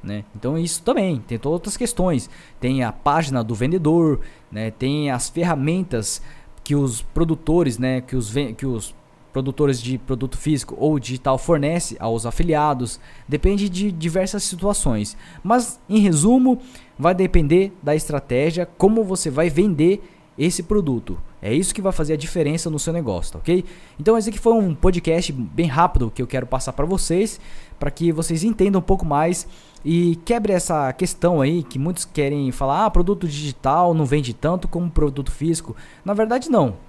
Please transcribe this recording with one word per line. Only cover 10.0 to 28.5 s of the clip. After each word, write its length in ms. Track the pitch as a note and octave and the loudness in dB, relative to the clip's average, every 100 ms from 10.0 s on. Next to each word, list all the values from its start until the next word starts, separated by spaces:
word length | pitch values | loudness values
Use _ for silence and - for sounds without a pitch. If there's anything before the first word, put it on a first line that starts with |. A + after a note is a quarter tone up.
| A#2+ B2+ B2+ - | -4 -4 -4 -4
físico 380 | D3+ D3 - B2 | 0 -2 -2 -2
ou 220 | D3 D3+ | 0 0
digital 380 | B2 B2+ C#3 C3 | -2 -4 0 0
fornecem 600 | - D#3+ C#3+ F3 - - | 2 2 2 -2 -4 -6
aos 260 | A2+ A2+ - | -4 -2 -2
afiliados, 760 | - F3 D3+ D3+ C3 B2 - - - - | 2 4 4 2 0 -4 -8 -16 -20 -6
depende 420 | C#3+ F#3 G3+ G3+ | 0 2 2 -2
de 200 | F3+ G#3 | -2 -4
diversas 540 | E3+ E3 F3+ F#3 G#3 | -2 -2 -2 -2 -4
situações, 720 | - F3 G3 G3+ - G#2+ G#2 - - - | -6 -4 -2 0 0 -2 -4 -10 -20 -12
mas 380 | F#3 B3 A#3 - - | 0 0 0 -10 0
em 100 | G#3+ | 2
resumo, 600 | G3+ D#3 F#3 B3+ B3+ B3 - - - - | 4 4 4 6 4 2 -4 -20 -20 0
vai 160 | D#3 F3+ | 0 2
depender 580 | F#3+ F3 C#3+ F3 G3 - | 4 4 6 4 2 -4
da 140 | D3 D#3 | -2 -2
estratégia, 680 | - C#3+ - B2 D3+ E3+ E3+ - | 0 -4 0 0 2 0 -6 2
como 260 | G3 A3+ | 4 4
você 260 | G3+ F#3 D#3+ | 0 -2 -2
vai 200 | C3+ E3+ | 2 2
vender 540 | D3 G#3 D3+ E3 G3+ - - - - | 4 2 4 4 2 -4 -20 -20 -2
esse 260 | D#3 F3 | -2 0
produto. 540 | E3+ G#3 D#3 A#2+ - E2+ - - | 0 0 2 -2 -4 -8 -8 -8
É 120 | G2+ | -2
isso 200 | C3 F#3+ | 0 0
que 80 | - | -2
vai 100 | F#3+ | -2
fazer 220 | F3+ D3+ | 0 0
a 40 | D#3 | -2
diferença 520 | D3+ F3+ D3 D#3+ E3+ | -2 -2 0 -2 -4
no 100 | D3+ | -4
seu 140 | E3 | -2
negócio, 400 | E3 C3 F2+ - | -2 -2 -4 -4
tá 60 | D#2+ | -4
ok? 260 | - F3+ - - - - | 0 0 0 -14 -20 -2
Então 180 | D3 A3+ | 2 2
esse 120 | G#3+ | 2
aqui 100 | G#3 | 0
foi 140 | A#3 | 4
um 220 | A3+ G3 D3 | 4 2 4
podcast 560 | F#3 F3 E3 E3 E3+ | 2 2 0 0 -2
bem 360 | C3+ A2+ - E3+ | -6 -6 -2 0
rápido 440 | C3 F3 D3 A2+ | 4 4 4 0
que 100 | - | -4
eu 60 | B2 | -4
quero 180 | C3 A#2+ | -4 -2
passar 280 | C3 - | -4 -4
pra 120 | - D3+ | -4 -2
vocês, 540 | F#3+ - E3+ A3 - - - - - | 0 0 0 0 -4 -12 -14 -14 -6
pra 120 | C#3+ | -6
que 200 | - E3+ | 0 0
vocês 320 | D#3+ E3 E3 | 0 -2 0
entendam 360 | G#3 | 0